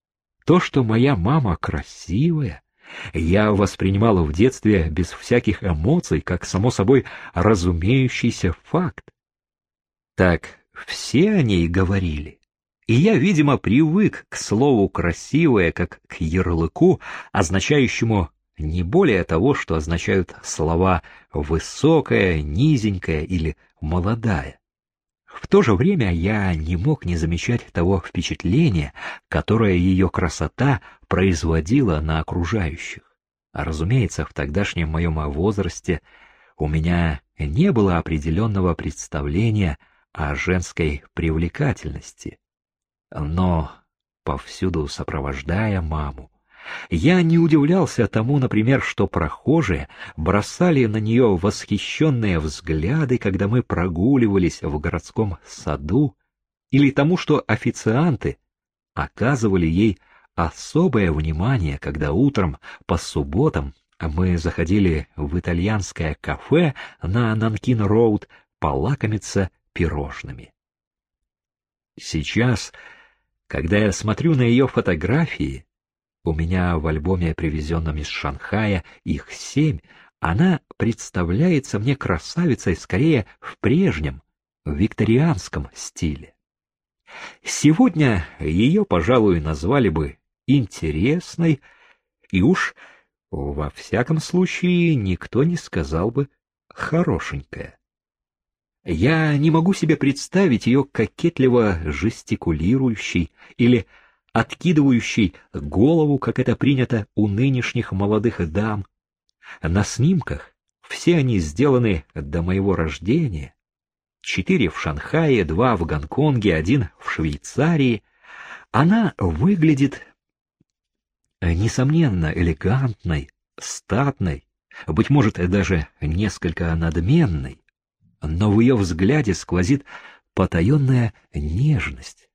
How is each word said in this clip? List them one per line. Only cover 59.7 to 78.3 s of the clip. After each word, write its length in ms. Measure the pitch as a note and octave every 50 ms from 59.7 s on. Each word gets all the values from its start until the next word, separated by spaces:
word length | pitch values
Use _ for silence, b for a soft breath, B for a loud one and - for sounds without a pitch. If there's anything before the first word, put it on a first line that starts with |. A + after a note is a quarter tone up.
| D#2+ F#2 G#2+ A2+ F#2+ b b b b b b b b
особое 800 | - - - - - - - - D3+ F3+ F#3 B2 A2 G2 E2+
внимание, 640 | D2+ D2+ D2+ D#2+ D#2 D#2 F#2 B2 C3+ A2+ E2+ D2 C#2 -
когда 340 | - - C#2+ D2 D2+ C#2+
утром 460 | D2+ E2+ C3+ C#3+ C#3 G#2+ F#2 D#2 C#2 - B B B B B
по 100 | - F2
субботам 800 | E2+ - - - D#2+ C#2+ C#2 D2 G2+ D3 D#3+ - E2 C#2 C#2 - _ _ _ _ -
мы 360 | E2+ D#2+ D2 F2 F#2 F#2 F2
заходили 720 | E2 D#2 F2+ - - E2+ D#2+ G2 G#2 G2 F2+ D#2+ D2+ C#2+ _ -
в 220 | - D2 C#2+ D#2+ F2+
итальянское 800 | - F2 F2 E2+ F2+ G#2 A2 G#2 F#2 - - - E2 D#2 D2+ -
кафе 540 | - - C#2+ - - - C3+ E3 F3+ D3+ - B B B B B
на 320 | - F2 F#2+ A#2 A#2+ A2+ A2
Нанкин-роуд 920 | A2 G#2+ A2+ A2 G2+ - - B2+ A2 G#2 G2 G#2 A2+ A#2+ A2 G#2 G2+ - b b b b b _ -
полакомиться 920 | - D2 C#2 C2+ D2+ A#2 C#3+ - - G#2+ G#2+ G2+ - - - G#2 F#2+ - _ _ _ _ -
пирожными. 800 | - - D#2 D2 D2 C#2+ C#2 - - - - C2 A#1+ - - _ _ _ _ _ _ _ _ _ _ _ _ _ _ _ _ _ _ _ _ _ _ _ _ _ _ _ _ _ -
Сейчас, 720 | - - - D#2+ D2+ - - G#2 A#2+ B2+ A#2+ - - - B B B B B B B B B B B B _ _ _
когда 300 | - - C2+ C#2+ E2 G2+
я 160 | G#2 G#2+ G#2
смотрю 420 | F#2 - - G#2+ G#2 - C3 E3+ D#3+
на 60 | C3
ее 260 | B2 A#2 A#2 B2+ C3+ B2
фотографии, 1000 | - A#2+ G2+ - F2 D2+ D2+ F2+ A#2+ D#3+ E3+ C3 - - D2+ C#2 C2+ B1+ - _ _ _ _ _ _ _ _ _ _ _ -
у 80 | E2+
меня 460 | D#2+ D2+ E2 E2 F#2 F#2 F2+ F2+ E2+ D#2
в 80 | D2
альбоме, 480 | D#2+ D#2 D#2 D2 F2+ F#2+ F2 F2 D#2+ D2+
привезенном 640 | - E2+ D#2 D2 D#2 D2 D2+ E2 E2 D#2+ D#2+ D2 D2+
из 80 | D2+
Шанхая, 800 | - - - - D2